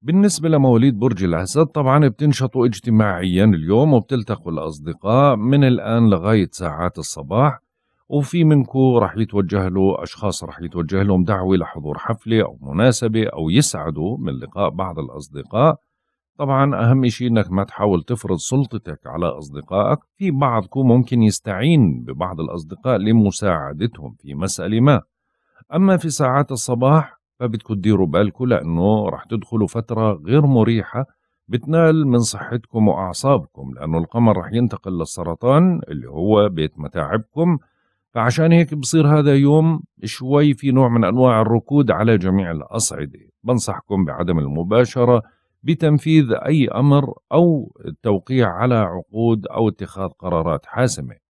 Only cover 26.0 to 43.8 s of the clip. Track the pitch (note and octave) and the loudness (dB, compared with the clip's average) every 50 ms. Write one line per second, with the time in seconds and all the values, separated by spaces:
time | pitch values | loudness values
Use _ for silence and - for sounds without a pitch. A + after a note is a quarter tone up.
26 | - E3 C3+ - D3+ B2+ B2+ C#3 C#3+ - C#3 A#2 - - B2+ A#2 B2+ C3 D3 D#3+ | 0 -4 -4 -2 -2 0 2 0 0 -2 -4 -8 -4 -4 -2 0 2 4 4 4
27 | D3+ - _ _ _ _ _ _ B2 A#2+ A2 G#2+ _ - A2 G2+ F2+ G#2+ G#2+ F#2+ | 2 -2 _ _ _ _ _ _ -6 -6 -6 -6 _ -6 -6 -2 0 0 2 2
28 | F#2+ E2 C#2+ F2 G#2 G2+ - _ B2+ B2 A#2+ D#2 B1+ D#2+ E2 E2 F2 G2+ G#2+ G#2+ | 2 2 2 0 0 0 -2 _ -2 0 0 0 0 -2 -2 0 2 2 2 0
29 | G#2 F#2+ - - - _ A#2 A2 F2+ _ - A2 G#2+ F2+ - A#2 A2 - A#2+ A2 | 0 -4 -6 -8 -10 _ -8 -8 -8 _ -2 -2 -2 -2 -2 -6 -6 -6 -4 -2
30 | A2 G#2+ G2+ D#2+ D2 E2+ A#2 D3+ D3 C#3+ C3+ A#2+ A2 G#2+ A#2 A2 G2 - - A#2+ | 0 -2 -2 -2 -4 0 2 2 4 4 4 4 4 2 2 -2 -2 -4 -8 -8
31 | C3+ _ _ _ _ _ _ _ _ _ - B2 A2+ C#3+ D#3+ E3 E3 D#3+ D#3+ D#3+ | -8 _ _ _ _ _ _ _ _ _ -6 -6 -4 0 2 4 4 4 4 2
32 | D3+ C#3 B2 A#2+ A#2 - - G2 - - A#2 A#2+ - _ - A2+ G#2+ G#2 D2+ D#2 | 2 2 2 2 2 0 -4 -8 -10 -8 -8 -8 -8 _ -2 2 2 2 2 0
33 | F#2+ F2+ F2 - - C3+ C#3+ A#2 D2+ - _ - C#2 C2+ B1+ B1 C#2 D#2 D#2+ E2 | -4 -8 -8 -4 0 2 2 2 0 -6 _ -16 -16 -16 -14 -10 -6 -4 -2 -2
34 | E2+ - - A#2 A#2 A2+ G#2 F#2 E2 E2+ G#2 A#2 B2 A2+ - - _ G2 F#2 E2+ | -2 -2 0 2 2 2 2 0 -4 -4 -4 -2 -2 -2 -4 -6 _ -8 -6 -6
35 | D#2+ - - - F2 E2+ E2+ - - B2 C3+ D3+ F3 F#3 F3+ D#3+ - - D2+ C#2+ | -6 -8 -8 -10 -8 -8 -8 -4 0 2 2 4 4 2 0 -2 -6 -10 -10 -12
36 | A#1+ A#1+ C#2 D#2 F2 G2+ G#2+ G#2 G#2 G#2 F#2 D#2+ D#2 D#2 _ - D2+ C#2 _ E2+ | -12 -10 -8 -4 0 2 4 4 4 2 0 -2 -4 0 _ 0 0 0 _ -6
37 | D2+ D2 F2 A2+ A2 _ _ D3 E3 F3+ E3+ C#3 _ _ _ _ _ _ _ _ | -4 -2 -4 -4 -4 _ _ -2 0 0 0 -2 _ _ _ _ _ _ _ _
38 | _ _ _ A#2+ A2+ A#2+ A#2+ - D#3+ E3 E3 E3+ E3+ C#3 D#3 D3 C3+ - - D#3+ | _ _ _ -2 0 0 0 2 2 4 4 4 4 2 -2 -8 -8 -2 0 2
39 | D#3 C#3+ D3+ D3+ D3 C#3+ C#3 C#3 C#3 C#3 D3 D#3 D#3+ E3 E3 D3+ - _ _ _ | 4 4 4 4 4 4 4 4 4 4 4 4 4 2 0 -2 -6 _ _ _
40 | - A2 - - B2+ B2+ C#3 C#3+ D3+ D3+ C#3 A2 - C#3 B2+ C3 C3+ B2 A#2 A#2+ | -12 -10 -10 -8 -6 0 2 4 4 4 2 0 -2 0 2 4 2 4 4 2
41 | A2 F2+ G#2+ B2+ C3 B2+ A#2 A2 A2 A2+ A#2 A#2 - - C#3 C3+ C#3+ A2 F2+ D#2+ | 2 2 2 4 4 4 4 4 2 2 2 0 0 0 0 2 2 2 2 2
42 | G#2+ A2+ A2+ G2+ F2+ F#2+ F#2 G2 F#2+ E2+ E2 D#2 C#2 - - A2+ - - - - | 2 2 2 2 2 0 0 0 0 -2 -6 -8 -10 -8 -6 -6 -6 -4 -6 -8
43 | D2+ C#2 - - _ _ _ _ _ A2 B2+ A#2 - - G2 - | -10 -10 -10 -20 _ _ _ _ _ -2 -2 -2 -2 -4 -8 -10